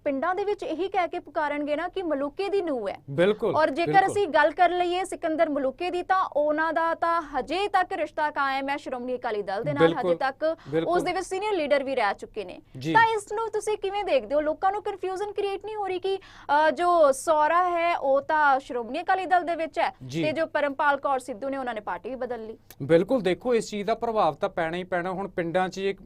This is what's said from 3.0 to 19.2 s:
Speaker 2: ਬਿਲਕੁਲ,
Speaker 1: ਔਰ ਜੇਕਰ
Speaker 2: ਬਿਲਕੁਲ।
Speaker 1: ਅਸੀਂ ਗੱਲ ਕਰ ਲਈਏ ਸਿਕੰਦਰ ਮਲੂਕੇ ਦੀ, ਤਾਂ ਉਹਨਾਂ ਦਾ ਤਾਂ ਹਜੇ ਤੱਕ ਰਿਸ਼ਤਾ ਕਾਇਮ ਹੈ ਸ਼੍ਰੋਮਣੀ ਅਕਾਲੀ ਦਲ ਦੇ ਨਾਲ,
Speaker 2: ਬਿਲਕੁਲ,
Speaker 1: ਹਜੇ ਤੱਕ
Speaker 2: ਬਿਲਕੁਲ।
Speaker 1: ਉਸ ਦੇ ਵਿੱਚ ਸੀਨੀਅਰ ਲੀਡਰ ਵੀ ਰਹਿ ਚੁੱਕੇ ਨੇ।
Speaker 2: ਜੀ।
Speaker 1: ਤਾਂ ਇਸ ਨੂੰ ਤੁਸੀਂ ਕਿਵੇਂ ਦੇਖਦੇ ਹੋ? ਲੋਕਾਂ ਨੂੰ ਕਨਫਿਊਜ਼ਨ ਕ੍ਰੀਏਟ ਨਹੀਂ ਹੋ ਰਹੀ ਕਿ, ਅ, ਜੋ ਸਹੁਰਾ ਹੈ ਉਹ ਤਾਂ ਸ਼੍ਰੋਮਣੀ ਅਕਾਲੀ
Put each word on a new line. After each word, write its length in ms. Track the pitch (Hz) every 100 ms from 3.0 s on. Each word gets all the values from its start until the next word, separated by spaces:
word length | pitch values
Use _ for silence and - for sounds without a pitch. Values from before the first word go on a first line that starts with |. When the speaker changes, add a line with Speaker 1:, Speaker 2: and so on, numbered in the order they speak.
| -
Speaker 2:
ਬਿਲਕੁਲ, 460 | 139 185 214 220 277
Speaker 1:
ਔਰ 140 | 311
ਜੇਕਰ 220 | 277 339
Speaker 2:
ਬਿਲਕੁਲ। 200 | 381 381
Speaker 1:
ਅਸੀਂ 160 | 415 381
ਗੱਲ 240 | 302 302
ਕਰ 180 | 302 349
ਲਈਏ 340 | 359 359 359
ਸਿਕੰਦਰ 460 | 381 320 330 311 320
ਮਲੂਕੇ 400 | 285 269 262 359
ਦੀ, 140 | 349
ਤਾਂ 220 | - 381 370
ਉਹਨਾਂ 400 | - 302 302 320
ਦਾ 220 | 330 330 330
ਤਾਂ 260 | 339 339
ਹਜੇ 460 | 294 285 254 339 403
ਤੱਕ 260 | 381 370
ਰਿਸ਼ਤਾ 380 | 370 302 - 302
ਕਾਇਮ 380 | 302 277 269 269
ਹੈ 80 | 285
ਸ਼੍ਰੋਮਣੀ 380 | 311 254 247 247
ਅਕਾਲੀ 260 | 247 214
ਦਲ 220 | 196 196
ਦੇ 100 | 233
ਨਾਲ, 140 | 285 165
Speaker 2:
ਬਿਲਕੁਲ, 240 | 170 190
Speaker 1:
ਹਜੇ 60 | 165
ਤੱਕ 400 | 269 269 254 330 -
Speaker 2:
ਬਿਲਕੁਲ। 260 | 151 170 359
Speaker 1:
ਉਸ 80 |
ਦੇ 100 | 349
ਵਿੱਚ 120 | 349 359
ਸੀਨੀਅਰ 280 | 370 427
ਲੀਡਰ 300 | 392 294 285
ਵੀ 120 | 269 262
ਰਹਿ 180 | 202
ਚੁੱਕੇ 320 | - 214 - 185
ਨੇ। 140 | - - 135
Speaker 2:
ਜੀ। 160 | 131
Speaker 1:
ਤਾਂ 100 | 440
ਇਸ 280 | 453 440 -
ਨੂੰ 200 | 415 453
ਤੁਸੀਂ 260 | 415 415 415
ਕਿਵੇਂ 260 | 392 403
ਦੇਖਦੇ 320 | 370 285 208 294
ਹੋ? 60 |
ਲੋਕਾਂ 300 | 302 311 381
ਨੂੰ 120 | 403
ਕਨਫਿਊਜ਼ਨ 480 | 392 392 370 370 415
ਕ੍ਰੀਏਟ 340 | 415 392 392 403
ਨਹੀਂ 100 | 427
ਹੋ 120 | 392
ਰਹੀ 120 | 370
ਕਿ, 180 | 381 392
ਅ, 540 | - - - 294 311
ਜੋ 400 | 294 349 349 294
ਸਹੁਰਾ 580 | 269 - 302 302 339 359
ਹੈ 280 | 349 339 339
ਉਹ 240 | 277 269
ਤਾਂ 380 | 277 311 294 269
ਸ਼੍ਰੋਮਣੀ 420 | 277 247 226 285
ਅਕਾਲੀ 240 | 359 381